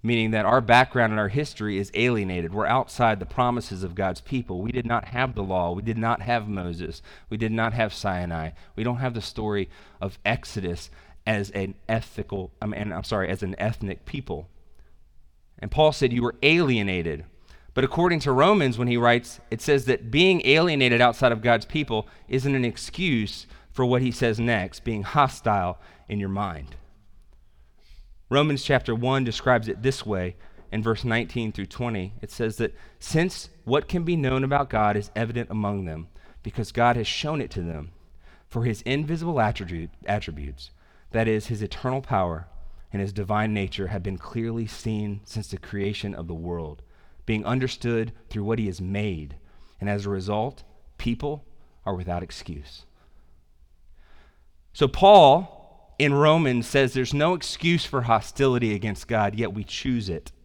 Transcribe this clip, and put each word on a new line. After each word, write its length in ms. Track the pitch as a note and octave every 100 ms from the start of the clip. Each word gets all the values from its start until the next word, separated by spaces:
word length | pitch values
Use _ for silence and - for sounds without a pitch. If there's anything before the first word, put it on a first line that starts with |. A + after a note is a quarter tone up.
Meaning 300 | A2+ A#2+ A2
that 140 | A2 G#2+
our 140 | B2
background 540 | A#2 A#2+ B2+ B2+ A2+
and 60 | G#2+
our 100 | G2+
history 480 | A#2+ D3+ - G#2 G2
is 140 | G2+
alienated. 600 | - B2 A#2 F#2+ F2+ E2
We're 120 | G2+ G#2
outside 540 | B2+ - - A#2 G#2
the 60 | F#2
promises 580 | - B2 A#2+ - F#2
of 120 | F#2 F2+
God's 240 | F#2+ F2+
people. 420 | - C3 A#2 F2+
We 120 | G#2+
did 120 | B2 A#2
not 200 | A#2 -
have 300 | A#2+ C3 A2
the 80 |
law. 280 | G2 F#2 F2
We 100 | F2
did 160 | A2 A2
not 240 | A2+ A2+
have 280 | G2+ A#2+ G#2+
Moses. 520 | G2 F2 E2+ E2 - - - -
We 80 | G#2+
did 160 | A2
not 180 | A2+ A2+
have 220 | A#2 G#2+
Sinai. 580 | - G#2 F2+ F2 E2 D#2+ - - -
We 80 |
don't 140 | A2+ B2
have 160 | C3
the 80 | A#2
story 480 | - - G#2+ G2+ F#2 - - -
of 180 | F#2+ - G2+
Exodus 640 | A#2 - G#2+ F#2 F2 - - - - -
as 260 | G#2+ G2
an 240 | G2+ F#2+ - -
ethical, 640 | A2 - - - G2 F#2 _
I 40 | G#2+
mean, 260 | G#2+ G#2
I'm 140 | F2 -
sorry, 240 | G#2 F2+
as 140 | G2
an 120 | F#2+ F#2
ethnic 480 | G#2+ A2 G#2 F2+ -
people. 440 | C#3+ - D2+ F2 - - - - - - - - _ _ -
And 120 | G#2
Paul 220 | - D#3
said, 180 | C#3+ C3
"You 120 | A#2+
were 120 | A#2+ -
alienated." 800 | C#3+ E3+ D3+ A#2 G2+ F#2 E2 D2+ D#2+ - - - -
But 120 | - C3
according 340 | D#3+ F3 E3+
to 120 | C#3
Romans, 440 | C3 E3 G#3+ C3+ A2+
when 120 | B2
he 80 | A#2+
writes, 420 | A#2+ A#2+ - - -
it 120 | A2+
says 240 | - C#3+ B2+
that 260 | B2 A2+
being 340 | C3+ F#3+ F3+ -
alienated 540 | D3+ F3 D3 B2+ A#2+
outside 320 | B2 A2+ B2+
of 100 | A2+
God's 240 | A#2+ A#2 -
people 440 | D#3 C#3+ A2 - - -
isn't 260 | C3 C3+
an 120 | C3+ B2
excuse 840 | - - - F3+ A#2+ G#2 - - - -
for 140 | - B2
what 160 | B2
he 100 | B2+
says 260 | A#2+ A#2+ A2
next, 460 | A#2 A2 F#2+ -
being 200 | - A2
hostile 760 | G2 D3 C3 - A#2 G2+ F2+ F2+ - - -
in 100 | G#2
your 80 | G2
mind. 480 | G2 G2+ D#2 C#2 - - - - - - - - _ - _ - - - - -
Romans 340 | C#3 D3+ C#3
chapter 300 | - C3 -
one 300 | A2+ B2 C3+
describes 440 | B2 - - A#2+ A2
it 140 | F#2+
this 240 | B2 C3 G#2+
way 300 | F#2+ F2+ - - - -
in 120 | G#2+
verse 200 | A2 G#2+
nineteen 480 | B2 A2+ A#2 B2 A2
through 160 | G#2 F#2+
twenty. 460 | - A#2+ G#2+ F#2+ A2
It 100 | G2+
says 260 | - A2+ G#2
that, 160 | A2+ - - -
"Since 500 | - D#3 F3+ - - -
what 240 | - C#3 -
can 160 | F3+
be 120 | E3+ E3+
known 280 | C3+ C3
about 260 | C3+ C#3+ C#3
God 280 | A2 G#2 G#2
is 140 | G2+ G#2+
evident 340 | A#2 A#2 A#2+
among 360 | G#2+ G#2 G2+ F2+
them, 240 | D#2+ E2+ - - -
because 300 | - - G#2
God 240 | - A#2+ A#2+
has 120 | G#2+
shown 340 | - D3+ D#3
it 100 | G2+
to 100 | -
them. 300 | E2+ D#2 D#2+ - - - - - _
For 160 | A#2+ A#2+
his 160 | G#2+
invisible 580 | A#2 C#3 D3+ E3 E3 D3
attribute-, 520 | G#2+ - F2+ E2+ D#2+ - -
attributes, 680 | G#2 - D2 C#2+ C#2 - - - - -
that 160 | A2+ A2+
is, 200 | A2 -
his 140 | A2
eternal 400 | G#2 - B2+ C3
power 460 | C3+ G2+ F2+ D#2+ F2+ - - - -
and 100 | G2+
his 120 | G2
divine 400 | G2+ G2 G#2+ G#2+
nature, 340 | G#2 F#2+ - F#2
have 160 | G2+
been 140 | F#2+ F#2+
clearly 480 | - A#2 A2+ A#2 G#2+
seen 560 | - A2+ G#2+ G#2 G2+ -
since 220 | A2 G#2
the 100 | G2
creation 580 | - G2+ G2 G#2 G2+ -
of 120 | E2+
the 60 |
world, 480 | E2 E2+ E2+ D#2 D2+ - - - - -
being 180 | G#2+ G#2
understood 680 | B2+ C3 - A#2+ A#2 A2+ - -
through 140 | G#2+
what 140 | G2+ A2+
he 80 | G#2+
has 160 | F2+
made. 540 | F2+ G2+ G#2 E2+ D2 C#2+ - - - -
And 100 | G2+
as 160 | G#2 G2+
a 40 |
result, 540 | G2 F#2 G#2 B2 - - - - -
people 480 | B2 A#2 D3 D3 - - - - G#2
are 100 | F2+
without 280 | F2 F2
excuse." 600 | F2 - - D2 C#2 - - _ _ - - - _ _ - - - - - - - _ - - _
So 140 | - C3+
Paul 1080 | - G3 G#3 D3 D#3 F#3+ - - - - -
in 160 | D3 C#3+
Romans 500 | D3+ D#3+ D3 B2 A#2
says 280 | C#3 C3
there's 200 | C3 B2
no 220 | C#3+ D#3 F3+
excuse 500 | - - E3+ E3+ -
for 160 | C3
hostility 720 | A#2+ A2+ - - C3+ B2 A#2
against 340 | G#2 G#2+ G2 -
God, 280 | A2+ G2+ G#2+
yet 180 | A2+
we 100 | G2+
choose 460 | G2 - C3+ A#2+ F#2+
it. 220 | D#2+ - -